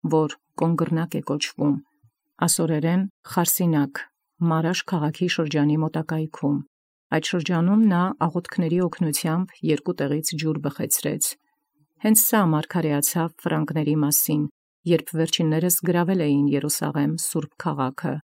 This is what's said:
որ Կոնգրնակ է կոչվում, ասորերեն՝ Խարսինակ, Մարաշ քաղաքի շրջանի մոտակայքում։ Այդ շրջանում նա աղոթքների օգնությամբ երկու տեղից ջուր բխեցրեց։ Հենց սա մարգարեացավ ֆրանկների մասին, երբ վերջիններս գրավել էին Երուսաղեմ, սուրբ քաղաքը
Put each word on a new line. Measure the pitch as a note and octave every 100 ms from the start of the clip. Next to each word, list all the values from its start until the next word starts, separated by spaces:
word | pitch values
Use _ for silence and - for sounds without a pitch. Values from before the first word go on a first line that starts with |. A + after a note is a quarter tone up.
որ | D#3 D#3 D3+ - _
Կոնգրնակ | - E3 E3 E3+ D#3+ E3+
է | D3+
կոչվում, | - D3 - - D3 C#3 - _ _ _ _ -
ասորերեն՝ | E3+ - E3 D#3 E3 F3+ F#3+ _
Խարսինակ, | - - E3+ - F3 D#3 C#3 - - _ _ _
Մարաշ | E3+ D#3+ E3 F#3
քաղաքի | - F3 D3 D3+ F3+
շրջանի | - D#3 D3+ D3 D3+
մոտակայքում։ | D#3+ D#3+ D#3 D#3+ D#3 - C#3+ C#3+ C#3+ _ _ _ _
Այդ | D#3
շրջանում | D#3 F3+ D3+ F3 E3+ G#3+
նա | A3 F3 F#3 -
աղոթքների | D#3+ F3 F3 - E3 F3
օգնությամբ | F3 - E3+ D3 D#3+ E3 F#3 -
երկու | D#3 D3 -
տեղից | - C#3+ D3 D#3
ջուր | D#3 D#3 D3+
բխեցրեց։ | C#3+ - - - D3+ D3+ - - _ _ _ _ _ _
Հենց | G#3+ G#3+
սա | - A3
մարգարեացավ | F3+ D3+ D3+ F3+ D#3 C#3+ C#3+ E3+ E3
ֆրանկների | - E3+ D#3 D3+ D#3 D3 D3+
մասին, | D3 D3 - D3+ D3 _ _ _ E3+
երբ | E3 -
վերջիններս | D#3+ D#3+ - D#3+ D#3 F3+ F3+
գրավել | F3 F3 F3 F#3+
էին | D3+ C#3+ C#3+
Երուսաղեմ, | C#3+ D3 - D3+ D3 C#3+ D#3+
սուրբ | - E3 D3+
քաղաքը | _ E3+ C#3+ C3 - E3 C#3